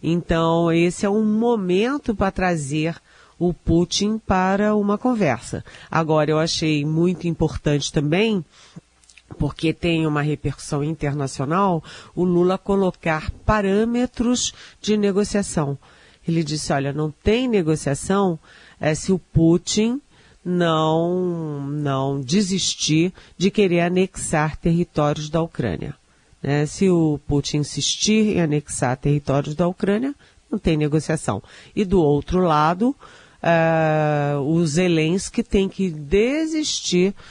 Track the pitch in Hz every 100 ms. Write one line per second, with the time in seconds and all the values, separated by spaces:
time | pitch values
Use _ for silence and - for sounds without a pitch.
0 | 156 170 - 165 165 165 170 165 175 -
1 | 202 214 214 214 233 233 185 180 233 285
2 | - 202 196 185 185 165 135 151 160 165
3 | _ - - - 175 165 - 170 175 -
4 | 202 220 - 185 185 196 208 214 202 208
5 | 247 233 165 117 - - - - - 160
6 | 156 156 151 156 160 - 160 151 147 156
7 | 175 170 175 156 156 - 156 147 - 160
8 | 147 175 226 196 147 _ - - _ _
9 | _ - - - 143 - 160 156 175 165
10 | 156 147 151 143 147 - - 147 147 160
11 | 147 147 135 - 135 175 202 165 - -
12 | - - 180 175 180 190 - 196 185 -
13 | 170 156 - - - 214 196 196 226 240
14 | 247 - 233 247 - - - - - 214
15 | 202 190 208 202 190 - 143 139 - -
16 | - _ - 165 151 151 - 143 139 143
17 | 156 - 208 226 254 214 156 151 139 139
18 | - 196 196 160 - - - - 151 156
19 | - 185 - 170 165 175 - 208 226 269
20 | - _ - _ 175 180 170 160 156 160
21 | 170 185 180 170 160 143 139 151 143 135
22 | 135 139 127 185 185 190 - - - 156
23 | 175 - - - 185 220 196 170 175 185
24 | 185 - - 156 151 - 175 170 175 -
25 | 147 151 151 160 165 - 120 78 - -
26 | _ _ _ _ 139 147 151 - 190 175
27 | 160 143 - 147 - 147 143 - - -
28 | - 220 214 175 160 147 - - 131 131
29 | 143 147 - 139 147 151 175 185 196 208
30 | 269 285 _ _ - 220 190 156 151 156
31 | - 156 - 98 - - - - 196 190
32 | 151 143 - 185 180 151 156 180 240 -
33 | - - - _ 170 165 165 160 156 156
34 | 151 147 143 143 139 165 170 147 185 160
35 | 156 190 - - 226 202 190 - 190 151
36 | 143 196 233 302 320 311 302 - - 180
37 | 185 - -